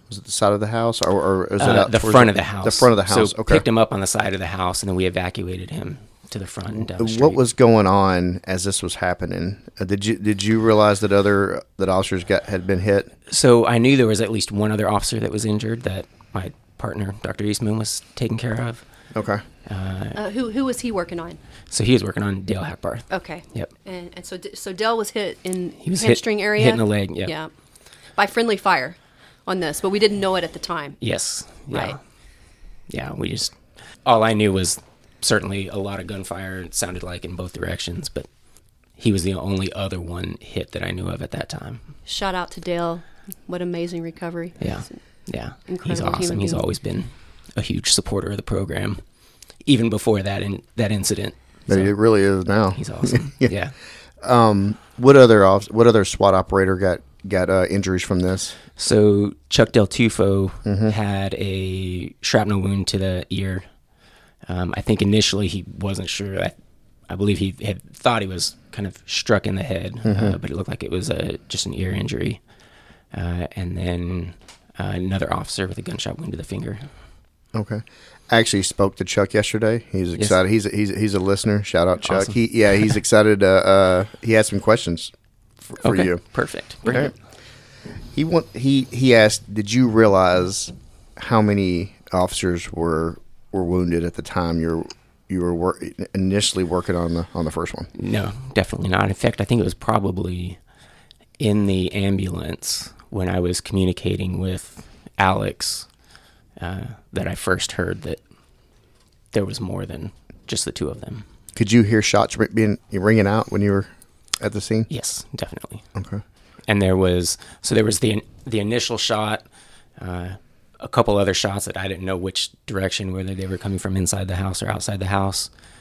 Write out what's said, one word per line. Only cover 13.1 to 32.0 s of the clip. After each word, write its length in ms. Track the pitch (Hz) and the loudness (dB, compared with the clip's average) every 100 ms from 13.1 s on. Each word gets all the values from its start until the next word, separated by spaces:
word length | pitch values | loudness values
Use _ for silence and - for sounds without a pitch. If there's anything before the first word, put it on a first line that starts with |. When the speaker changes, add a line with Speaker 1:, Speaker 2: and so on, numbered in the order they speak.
| - - | -16 -6
Speaker 2:
So 340 | - 135 120 110 | 4 8 8 6
I 120 | 117 | 4
knew 180 | 127 135 | 4 4
there 120 | 113 | 4
was 140 | 104 | 2
at 100 | 107 | 0
least 200 | 110 - | -2 -2
one 200 | 104 107 | -2 0
other 180 | 107 98 | 0 0
officer 300 | 104 - 110 | 0 -2 -4
that 120 | 110 | -4
was 140 | 107 107 | -4 -2
injured 380 | 104 110 117 | -2 -2 -6
that 220 | 120 95 - _ - | -6 -8 -10 _ -10
my 180 | 98 95 - _ - | -8 -8 -14 _ -12
partner, 380 | 101 - 98 101 | -10 -8 -8 -8
Doctor 220 | - - 104 | -8 -4 -4
Eastman, 320 | 104 107 110 | -2 -2 -2
was 240 | 107 - - - | -4 -8 -10 -8
taking 220 | 117 113 | -4 -4
care 220 | 120 113 | -4 -4
of. 240 | 120 117 - - - - | -6 -10 -18 -20 -10 -8
Speaker 1:
Okay. 220 | 208 104 - - - | -2 -4 -4 -20 -10
Speaker 2:
Uh, 40 | 95 95 95 101 - | -8 -6 -6 -8 -8
Speaker 3:
Uh, 140 | 208 | -8
who, 180 | 226 240 | -6 -4
who 140 | 226 262 | -4 -4
was 160 | 240 | -4
he 100 | 240 | -4
working 280 | 196 170 170 | -6 -6 -10
on? 180 | 165 160 - - - | -12 -16 -20 -20 -10
Speaker 2:
So 140 | - | -2
he 100 | 107 | 4
was 100 | 123 | 4
working 200 | 101 - | 2 -4
on 180 | 101 95 | -2 -4
Dale 220 | 95 101 | -4 -6
Hackbarth. 400 | 80 - 101 110 - | -6 -8 -8 -8 -6
Speaker 3:
Okay. 320 | 185 - 165 - | -8 -8 -16 -12
Speaker 2:
Yep. 180 | - - _ 190 | -12 -12 _ -16
Speaker 3:
And, 240 | 180 175 180 | -16 -16 -18
and 100 | - | -14
so 100 | 185 | -14
D-, 180 | - - | -14 -14
so 180 | 202 | -12
Dale 240 | 185 220 226 | -4 -2 0
was 140 | 214 | -2
hit 260 | 226 196 - | -4 -6 -8
in 280 | 185 185 175 - | -8 -6 -6 -8
Speaker 2:
He 120 | 160 | -4
was 100 | 180 | 0
hit, 60 | 220 | 2
Speaker 3:
hamstring 340 | - 226 208 | 2 2 -2
area? 220 | 208 214 220 | 0 4 4
Speaker 2:
hit 60 | |
in 40 | 117 | 4
the 60 | 110 | 2
leg, 300 | 104 98 90 | 2 -2 -4
yep. 140 | 95 | -6
Speaker 3:
Yeah. 200 | 156 160 _ _ - - - - - | -6 -10 _ _ -20 -20 -20 -8 -2
By 120 | 202 | 0
friendly 280 | 233 233 196 | 0 0 0
fire 400 | 196 160 131 - _ _ - _ - | 0 0 -2 -10 _ _ -20 _ -6
on 120 | 185 | -4
this, 220 | 160 151 | -4 -4
but 80 | 190 | -2
we 100 | 202 | 2
didn't 200 | 214 202 | 2 2
know 140 | 190 185 | -2 -2
it 60 | 165 | -4
at 80 | |
the 60 | 160 | -10
time. 360 | - 165 143 - | -8 -8 -8 -8
Speaker 2:
Yes. 440 | 113 - - - - - 139 | -4 -4 -4 -8 -12 -18 -8
Yeah. 100 | - | -6
Speaker 3:
Right. 180 | - 135 | -6 -10